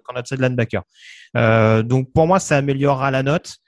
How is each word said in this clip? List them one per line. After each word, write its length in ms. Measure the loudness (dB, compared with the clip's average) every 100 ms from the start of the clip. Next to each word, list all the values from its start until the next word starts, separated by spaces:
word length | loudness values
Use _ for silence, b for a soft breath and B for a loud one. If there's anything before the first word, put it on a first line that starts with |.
qu'en 140 | -8 -10
upside 220 | -8 -2
linebacker. 420 | -2 0 -2 -4 -8 B B B B 0
Euh, 480 | 2 4 4 2
donc, 280 | 2 -2 0
pour 140 | 0 2
moi, 140 | 2
ça 160 | 0 -2
améliorera 560 | 0 -2 0 0 -2
la 100 | -2
note. 360 | -2 -2 -6 -16